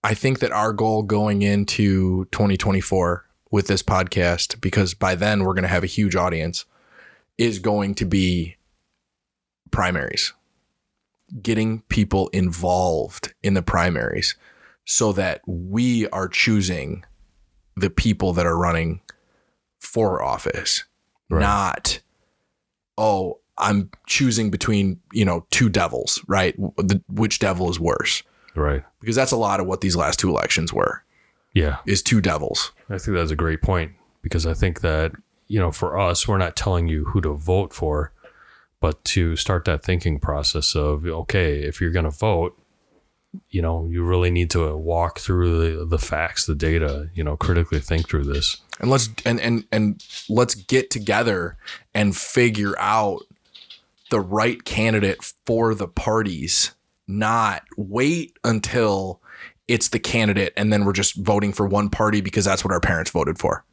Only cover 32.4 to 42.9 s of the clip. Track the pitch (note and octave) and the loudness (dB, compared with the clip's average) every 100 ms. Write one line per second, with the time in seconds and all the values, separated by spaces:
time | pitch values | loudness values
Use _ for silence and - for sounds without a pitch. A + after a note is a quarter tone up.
32.4 | D2 - - _ - G2 - F#2 E2 D2+ | -2 -4 -6 _ -10 -8 -4 -2 -2 0
33.4 | E2 D#2+ - F#2 D#2 - _ _ F2 E2+ | -2 0 0 0 -2 -10 _ _ -4 -2
34.4 | D#2+ D#2+ G2 E2 E2+ D#2 D#2+ - _ _ | -2 0 0 0 -2 0 -2 -4 _ _
35.4 | _ G#2+ F2+ D#2 F#2 E2 F#2+ F2 - G2 | _ 0 0 0 -2 0 0 0 0 0
36.4 | F2 - - F2+ E2 D#2 D2 G#2 D#2+ D2 | 0 -2 0 0 2 0 0 0 0 -4
37.4 | D#2 F#2 F#2+ - D#2+ D2+ D2+ _ - _ | 0 0 0 -4 -2 -2 -4 _ -20 _
38.4 | - - _ _ E2 D2 - - E2 D#2+ | -20 -20 _ _ -2 -2 -2 0 0 0
39.4 | - F2+ - D2+ - F2+ E2+ C#2+ - D2 | -2 -2 0 -2 0 -2 0 -2 -2 -2
40.4 | D2 D#2 D2 D#2+ D2 D2 E2+ D#2+ D2+ G2 | -2 -2 -2 0 0 -2 -4 -8 -4 0
41.4 | E2 D2 D2 - F2 F2 D#2+ D2 G#2+ F2+ | 0 0 -4 -4 -2 0 -2 0 0 0
42.4 | F2+ - _ _ _ | -2 -6 _ _ _